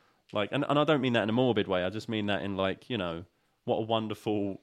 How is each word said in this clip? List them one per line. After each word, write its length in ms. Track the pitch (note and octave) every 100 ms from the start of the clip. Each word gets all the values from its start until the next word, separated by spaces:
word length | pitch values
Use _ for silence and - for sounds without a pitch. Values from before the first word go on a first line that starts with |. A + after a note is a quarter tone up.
| _ _ _
Like, 160 | G#2 G2+
and, 140 | C3+ -
and 80 | D3
I 40 |
don't 160 | D3+ D3
mean 120 | B2+
that 100 | A#2
in 60 | G#2
a 40 |
morbid 360 | A#2 B2+ G#2 F#2
way. 160 | F2+
I 60 | F2+
just 180 | G#2+ -
mean 180 | A2 G#2
that 160 | F#2+
in, 140 | G2 F#2+
like, 340 | F#2+ F#2 -
you 80 | A#2+
know, 260 | F2+ E2 F#2 _ _ _
what 120 | B2 A2
a 60 |
wonderful 800 | A2+ A2+ A2 G#2 A2+ G#2+ G2+ F#2+